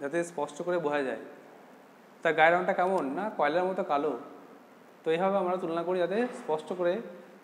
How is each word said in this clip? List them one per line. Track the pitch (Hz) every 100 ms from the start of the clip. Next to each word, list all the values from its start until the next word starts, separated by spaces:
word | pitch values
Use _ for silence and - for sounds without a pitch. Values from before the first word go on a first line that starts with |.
যাতে | 143 165
স্পষ্ট | 170 - 143 -
করে | 175 180
বোঝা | 147 147
যায়। | 131 113 - - - - - - - - - -
তার | 165
গায়ের | 156 156
রঙটা | 175 185
কেমন? | 185 180 185
না, | 139 147 214 -
কয়লার | 147 165
মতো | 185 190
কালো। | 180 143 151 120 - - - - - - - -
তো | 160
এইভাবে | 165 190 196
আমরা | 180 185
তুলনা | 175 165
করি | 170 185
যাতে | 170 202 247
স্পষ্ট | - - 156 -
করে | 180 175 202 233 - - -